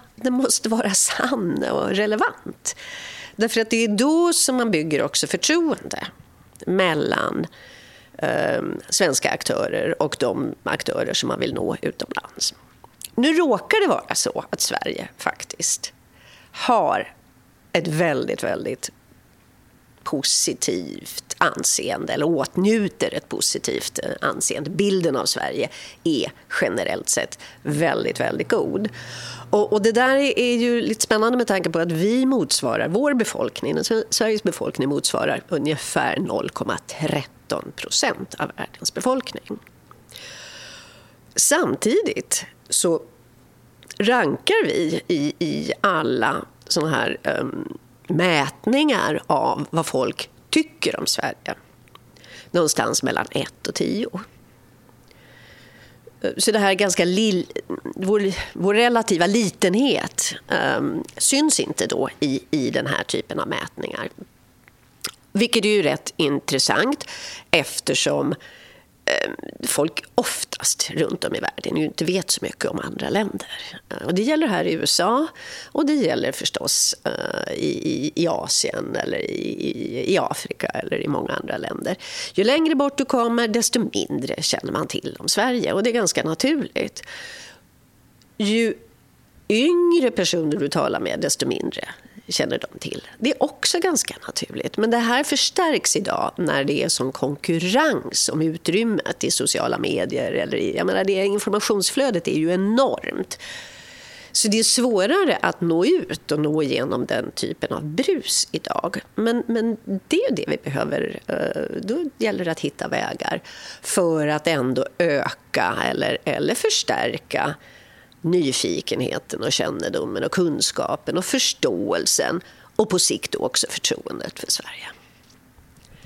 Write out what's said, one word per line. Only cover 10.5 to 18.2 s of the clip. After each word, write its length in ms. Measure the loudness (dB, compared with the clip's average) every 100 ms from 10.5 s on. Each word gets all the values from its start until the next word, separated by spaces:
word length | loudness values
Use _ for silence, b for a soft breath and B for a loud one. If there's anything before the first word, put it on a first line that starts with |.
| -4
aktörer 520 | -4 -2 -2 -2 -2
som 140 | -2 -2
man 120 | -2
vill 140 | -2
nå 220 | -2 -4 -4
utomlands. 720 | -4 -6 -8 -8 -8 -6 -6 -6 -14 -20 -20 -18 -8
Nu 180 | 0 2
råkar 480 | 4 4 2 2 2
det 80 | 4
vara 260 | 2 0
så 300 | -2 -2 -4 -6
att 100 | -4
Sverige 480 | -2 -2 -4 -6 -8 -6
faktiskt 760 | -4 -4 -8 -6 -4 -4 -6 -16 _ b b b b
har 640 | -4 2 4 4 0 -4 -12 _ _ _ _ _
ett 160 | -2 0
väldigt, 560 | 2 2 2